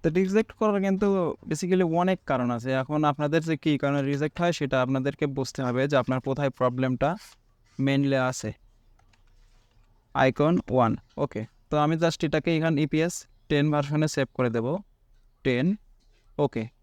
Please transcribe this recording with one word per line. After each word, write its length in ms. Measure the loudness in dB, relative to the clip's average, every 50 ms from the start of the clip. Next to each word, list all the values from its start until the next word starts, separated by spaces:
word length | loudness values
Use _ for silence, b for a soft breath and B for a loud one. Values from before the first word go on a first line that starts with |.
তো 60 | -2 0 0 2
রিজেক্ট 340 | 0 2 2 0 0 0 -4 _
করার 200 | -2 0 0 0 0 0
কিন্তু 200 | 0 0 0 0 2 0 0 -2 -4 -8 -6 -6
basically 360 | -6 -4 0 0 2 2 2 2 2 0
অনেক 180 | 2 2 0 -2 _ -2
কারণ 180 | -2 0 0 0 -2
আছে। 140 | -2 -2 -2 0 0
এখন 180 | 0 0 0 2 2 2
আপনাদের 300 | 0 0 -2 0 0 0 0 0
যে 60 | -4 -2 0
কী 80 | 0 0 2
কারণে 200 | 0 0 0 0 0 -2
রিজেক্ট 240 | -2 -2 -2 -4 _ -2
হয় 120 | 0 0 0 0
সেটা 180 | -2 0 2 0 2
আপনাদেরকে 400 | 2 0 0 0 -2 -2 -2 -4 -4 -2 -4
বুঝতে 220 | -6 -6 -4 -4 -4
হবে 160 | -2 0 0 0 2
যে 40 | 2 2
আপনার 180 | 2 2 -2 -2 -2 -2
কোথায় 240 | -2 0 -2 -2 0 0
প্রবলেমটা 500 | 0 0 2 0 -2 -2 0 0 0 -2 -2 -4 -10 -20 -20 _ _ _ _ _ _ _ _ -2 0
mainly 340 | 2 2 2 2 2 2 2 0 0
আছে। 180 | -2 -4 -8 -8 -10 _ -18 _ _ _ _ _ _ _ _ _ _ _ _ _ _ _ -20 _ _ _ _ _ _ _ _ _ _ _ _ _ _ 2 2
আইকন 320 | 2 4 2 2 2 2 2 0 0 2
ওয়ান, 180 | 2 4 4 2 -2 -6 _ _ -6 -6
ওকে। 180 | -4 -4 -8 -10 -10 _ _ _ _
তো 60 | 0 0 2
আমি 120 | 2 0 2 0
just 160 | 0 0 0 -4 -2
এটাকে 220 | -2 -2 0 0 0 0
এখানে 200 | 2 0 0 0 0
ইপিএস 280 | 0 0 0 0 0 -4 -8 -14 _ -20 _ _ _
টেন 160 | 0 2 2 2 2
ভার্সনে 340 | 0 0 0 0 0 0 0 0
সেভ 120 | -2 -4 -4 _ -2
করে 120 | -2 0 0
দেব, 120 | -2 -2 -2 -4 -6 -8 _ _ _ _ _ _ -20 _ _ _ _ _
টেন, 200 | -2 0 0 0 0 -2 -2 _ _ -20 _ _ _ _ _ _ -14 -2 -2 -2
ওকে। 180 | 0 0 -4 -8 -8 _ _